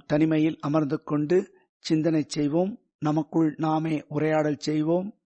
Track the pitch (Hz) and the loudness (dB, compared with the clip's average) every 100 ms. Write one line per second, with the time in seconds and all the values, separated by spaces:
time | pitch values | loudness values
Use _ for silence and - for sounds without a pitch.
0 | - 151 160 156 156 - 143 156 143 151 | -2 2 4 4 2 0 -2 0 0 -2
1 | - 151 151 180 190 _ _ _ - 160 | -2 -2 2 0 0 _ _ _ -2 0
2 | 160 160 143 160 147 160 190 233 _ _ | 2 0 -2 -2 0 0 -2 -4 _ _
3 | 147 156 151 170 160 147 156 156 160 151 | -2 -2 -2 0 0 0 -2 0 -2 -4
4 | - 147 156 156 151 143 - 151 151 175 | -4 -2 0 0 0 -2 -2 -2 0 0
5 | 196 - | -2 -12